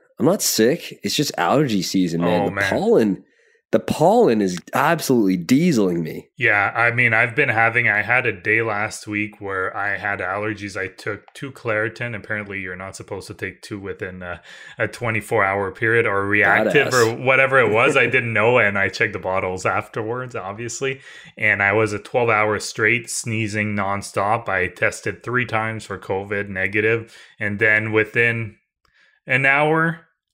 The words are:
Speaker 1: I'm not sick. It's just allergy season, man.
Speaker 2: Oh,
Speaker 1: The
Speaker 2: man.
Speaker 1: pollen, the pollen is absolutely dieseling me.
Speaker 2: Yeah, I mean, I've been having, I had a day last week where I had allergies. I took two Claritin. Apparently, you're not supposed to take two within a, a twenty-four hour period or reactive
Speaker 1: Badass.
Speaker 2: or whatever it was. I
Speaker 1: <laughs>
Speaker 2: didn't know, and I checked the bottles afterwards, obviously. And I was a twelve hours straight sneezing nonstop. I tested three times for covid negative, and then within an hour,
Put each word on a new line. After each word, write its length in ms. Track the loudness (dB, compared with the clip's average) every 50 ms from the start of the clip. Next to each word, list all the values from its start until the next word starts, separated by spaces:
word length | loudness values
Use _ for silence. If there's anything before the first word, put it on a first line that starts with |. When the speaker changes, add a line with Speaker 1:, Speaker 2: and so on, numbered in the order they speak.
| _ _ _ 0
Speaker 1:
I'm 60 | 2
not 160 | 2 2 2
sick. 580 | 0 -2 2 2 2 2 2 0 -6 -12 -12 -8 -8
It's 120 | -4 -2
just 160 | -2 -2 -2 -2
allergy 440 | -2 0 2 2 2 2 2 0 -2
season, 400 | -2 0 0 0 0 0 0 0
man. 220 | 0 0 0 0 0
Speaker 2:
Oh, 20 |
Speaker 1:
The 60 | -2
Speaker 2:
man. 180 | -2 -2 -2 0
Speaker 1:
pollen, 560 | 0 0 2 2 4 4 2 2 -2 -6 -10 _ _ _ _ _ _ _ _ _
the 80 | -2 -2
pollen 600 | 0 -2 -2 2 4 4 4 4 4 4 4 2
is 160 | 0 0 -2 -6 -8 -6 -2
absolutely 640 | 0 0 0 0 0 0 2 2 4 4 2 2
dieseling 640 | 0 2 2 2 4 4 4 2 2 2 0 0 -2
me. 300 | -4 -6 -8 -12 -14 _ _ -2
Speaker 2:
Yeah, 340 | 0 2 4 2 2 0 0
I 140 | 0 0 2
mean, 240 | 2 2 2 2 2
I've 220 | 2 0 0 0
been 140 | 0 0 2
having, 380 | 2 2 2 2 2 0 0
I 140 | 0 0 0
had 240 | 0 0 0 0 0
a 60 | -2
day 320 | -4 -4 -2 0 0 0 0
last 420 | -2 -2 -4 -4 -6 -8 -10 -10
week 340 | -8 -6 -6 -6 -6 -8 -12
where 380 | -10 -8 -6 -4 -4 -4 -6
I 180 | -6 -4 -4 -4
had 260 | -4 -4 -4 -4 -4
allergies. 540 | -4 -6 -4 -4 -4 -6 -6 -8 -10 -10 -8
I 120 | -8 -8
took 440 | -8 -10 -10 -10 -10 -10 -10 -12 _ -18
two 160 | -14 -14 -14
Claritin. 640 | -14 -10 -6 -4 -2 -2 -2 -4 -6 -8 -10 -10 -10
Apparently, 460 | -10 -10 -8 -8 -8 -8 -8 -10 -10
you're 140 | -10 -10 -10
not 200 | -12 -12 -14 -14
supposed 320 | -14 -12 -12 -12 -12 -12
to 80 | -12 -12
take 260 | -10 -10 -10 -10 -12
two 180 | -14 -14 -12 -10
within 440 | -10 -10 -10 -10 -10 -12 -12 -12 -12
a, 180 | -12 -12 -12 -16 -20 -20 -20 -20 -12 -6 -4
a 80 | -4
twenty-four 580 | -4 -4 -4 -4 -4 -2 -4 -2 -2 0 2 2
hour 260 | 2 2 0 -2 -4
period 360 | -4 -2 0 2 2 2 2
or 180 | 2 0 0 0
reactive 640 | 2 2 4 4 6 4 4 4 4 4 4 4
Speaker 1:
Badass. 320 | 4 4 4 4 4 2 0
Speaker 2:
or 40 | 2
whatever 360 | 2 4 4 4 4 6 4
it 100 | 4 6
was. 260 | 4 4 4 4 4
I 120 | 4 4
Speaker 1:
<laughs> 0 |
Speaker 2:
didn't 260 | 4 2 2 0 0 2
know, 240 | 2 4 6 6
and 180 | 6 4 4 2
I 140 | 0 0 0
checked 240 | 0 0 -2 -2 -2
the 60 | -4
bottles 480 | -4 -2 -2 -2 -2 -2 -4 -2 -2
afterwards, 680 | -2 -2 -2 -4 -6 -8 -8 -6 -6 -6 -8 -8 -10 -10
obviously. 680 | -10 -10 -10 -10 -10 -10 -10 -8 -6 -6 -6 -6 -8 -12 -20 -20 -20 -20 -20 -6
And 240 | 0 2 2 2 4
I 120 | 4 4 4
was 200 | 4 2 2 0
a 60 | -4
twelve 300 | -6 -2 0 0 2 4
hours 360 | 4 4 2 2 0 -2 -4
straight 420 | -6 -4 0 2 2 2 0 -2
sneezing 680 | -6 -8 -8 -6 -4 -4 -4 -4 -2 -2 -2 -2 -2 -2
nonstop. 720 | -2 -2 -2 -4 -4 -6 -6 -4 -2 0 0 0 -2 -2 -2
I 200 | -2 0 0 -2
tested 520 | -2 -2 -2 -2 -2 -4 -8 -8 -8 -8
three 240 | -6 -4 -2 -2 -2
times 400 | -2 -2 -4 -2 -4 -6 -8 -10
for 140 | -10 -12 -10
covid 500 | -6 -6 -6 -4 -4 -4 -6 -6 -6 -6
negative, 680 | -6 -4 -4 -2 0 0 2 2 0 0 -4 -8 -18 -20 -20 -20 _ -8
and 200 | -6 -6 -2 0
then 320 | 2 2 4 2 2 2
within 640 | 2 2 2 2 2 0 0 0 0 -2 -6 -10 -12 _ _ _ _ _ _ _ _ _ _ _ _ _ _
an 180 | -2 0 2 2
hour, 600 | 2 4 4 2 2 2 2 0 0 -2 -6 -12 _ _ _ _ _